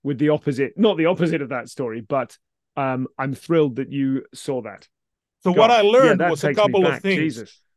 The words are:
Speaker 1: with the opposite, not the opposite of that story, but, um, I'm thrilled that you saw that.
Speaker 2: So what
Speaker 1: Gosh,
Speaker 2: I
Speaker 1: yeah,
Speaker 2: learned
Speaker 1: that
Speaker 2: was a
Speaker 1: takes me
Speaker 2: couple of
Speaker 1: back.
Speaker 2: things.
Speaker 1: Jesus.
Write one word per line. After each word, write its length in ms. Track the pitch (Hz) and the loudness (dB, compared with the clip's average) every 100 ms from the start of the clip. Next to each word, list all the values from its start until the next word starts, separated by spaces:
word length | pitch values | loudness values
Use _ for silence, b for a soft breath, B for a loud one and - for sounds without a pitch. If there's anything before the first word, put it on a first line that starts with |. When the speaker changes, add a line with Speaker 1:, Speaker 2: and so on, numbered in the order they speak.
Speaker 1:
with 160 | 139 123 | -8 -2
the 120 | 151 | 0
opposite, 480 | 151 147 127 135 - | 0 -2 -4 -4 0
not 200 | 214 160 | 0 2
the 100 | 160 | 0
opposite 340 | 180 170 160 | 0 -2 -2
of 80 | 131 | -6
that 180 | 127 110 | -8 -10
story, 300 | - 120 113 | -10 -8 -10
but, 380 | 107 139 117 _ _ _ _ 139 | -6 -4 -6 _ _ _ _ -6
um, 300 | 135 131 127 - | -4 -4 -6 -6
I'm 160 | 135 | -8
thrilled 420 | 127 - 165 147 120 | -8 0 2 2 -2
that 160 | 131 | -6
you 320 | 139 135 135 - | -4 -2 -4 -8
saw 280 | - - 127 | -12 -8 -8
that. 260 | 110 95 _ _ _ _ _ _ | -8 -16 _ _ _ _ _ _
Speaker 2:
So 80 | 185 | 0
what 180 | 180 226 | 4 6
Speaker 1:
Gosh, 80 | 233 | 6
Speaker 2:
I 40 | |
Speaker 1:
yeah, 100 | 208 | 4
Speaker 2:
learned 280 | 247 254 190 | 6 4 4
Speaker 1:
that 80 | 175 | 0
Speaker 2:
was 160 | 156 151 | -2 -2
a 20 | |
Speaker 1:
takes 100 | 208 | 0
me 60 | |
Speaker 2:
couple 240 | 208 196 170 | 2 2 0
of 60 | |
Speaker 1:
back. 80 | 127 | -2
Speaker 2:
things. 340 | 196 175 160 117 | -2 -2 -2 -6
Speaker 1:
Jesus. 260 | 101 _ _ | -14 _ _